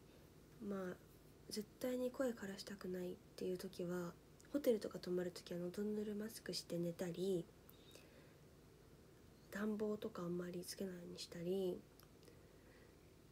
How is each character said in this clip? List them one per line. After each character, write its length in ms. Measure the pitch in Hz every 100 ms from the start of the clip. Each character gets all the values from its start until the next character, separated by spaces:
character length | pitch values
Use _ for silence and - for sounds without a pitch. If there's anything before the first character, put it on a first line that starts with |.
| - - - - - - 202
ま 260 | 196 180
あ、 20 | 185 - - - - -
絶 180 | - 208 -
対 160 | 254 254
に 120 | 254
声 200 | 247 262
枯 180 | 226 196
ら 100 | 196
し 60 |
た 140 | - 202
く 100 | 190
な 160 | 180
い 80 | 180
っ 40 | 185 - -
て 80 |
い 120 | 185 180
う 20 |
時 260 | 190 -
は、 300 | 175 180 175 - - - -
ホ 80 | 285
テ 100 | 269
ル 80 | 220
と 80 | -
か 120 | 180
泊 120 | -
ま 140 | 180 180
る 60 |
時 220 | - -
は 60 | 175
喉 240 | 175 180
ぬ 220 | 214 214 214
る 100 | 208
マ 140 | 214
ス 120 | -
ク 120 | -
し 80 | 180
て 160 | - 170
寝 160 | 170
た 180 | 165 180
り、 320 | 170 185 180 - - - - - - - - - - - - - - - - - - - - -
暖 260 | 202 214 208
房 180 | 214 214
と 140 | 220
か 120 | -
あ 40 | 175
ん 100 | 175
ま 120 | 180
り 160 | 175 180
つ 100 | -
け 100 | 196
な 60 |
い 40 | 175
よ 60 | 175
う 20 |
に 40 | 180
し 120 | -
た 100 | 175
り。 400 | 170 190 185 180 - - - - - - - - - - - - - - -